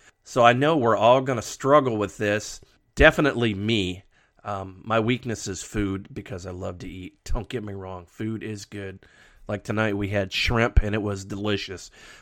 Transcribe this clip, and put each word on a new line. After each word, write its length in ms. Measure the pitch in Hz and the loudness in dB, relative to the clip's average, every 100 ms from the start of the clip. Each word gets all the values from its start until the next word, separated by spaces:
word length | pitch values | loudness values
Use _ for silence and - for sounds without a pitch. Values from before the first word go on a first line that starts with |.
| _ _ | _ _
So 200 | - 135 | -6 4
I 100 | 117 | 6
know 220 | 123 147 165 | 6 2 2
we're 220 | 117 101 | 2 4
all 240 | 110 131 | 6 6
gonna 220 | 131 120 | 4 -4
struggle 540 | - - 135 147 131 107 | -6 -4 4 4 4 -2
with 200 | 98 - | -4 -2
this. 420 | 107 107 - - - _ _ - | -2 -2 -4 -16 -20 _ _ 4
Definitely 580 | 147 156 143 113 117 | 6 6 2 2 0
me. 520 | 98 107 113 92 92 _ _ _ _ | 0 0 0 0 -4 _ _ _ _
Um, 380 | - 98 95 92 | -10 -8 -8 -14
my 160 | - 113 | -2 0
weakness 480 | 110 127 127 107 - | 2 0 -2 -8 -8
is 140 | 92 | -10
food 460 | - 110 101 98 101 | -8 -4 -2 -4 -8
because 360 | 117 101 92 92 | -16 -12 -12 -12
I 40 | |
love 280 | 90 92 90 | -10 -10 -10
to 100 | - | -14
eat. 340 | 92 90 _ - | -14 -16 _ -4
Don't 220 | - 98 | -4 -2
get 160 | 127 | -8
me 100 | 104 | -8
wrong, 340 | 98 95 92 85 | -10 -10 -12 -14
food 340 | - 110 110 | -8 -6 -6
is 240 | 110 107 - | -8 -10 -12
good. 400 | 101 98 92 _ _ - - - | -12 -12 -14 _ _ -20 -20 -8
Like 160 | 104 | -8
tonight 320 | - 107 110 101 | -4 0 0 0
we 120 | 101 | -2
had 260 | 101 95 | -2 -2
shrimp 480 | - - 117 117 - | -2 0 2 4 4
and 140 | 104 107 | 2 -2
it 80 | |
was 220 | 101 98 98 | -2 -6 -8
delicious. 680 | 101 104 101 - 92 - - - - | -6 -2 -2 -4 -12 -16 -20 -20 -18